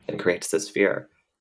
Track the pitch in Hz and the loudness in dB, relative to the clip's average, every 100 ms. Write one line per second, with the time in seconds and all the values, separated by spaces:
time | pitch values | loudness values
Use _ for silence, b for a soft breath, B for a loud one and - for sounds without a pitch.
0 | - 85 92 87 - 82 - - 98 - | -8 -2 0 0 0 -2 -2 2 2 2
1 | - _ _ _ | -6 _ _ _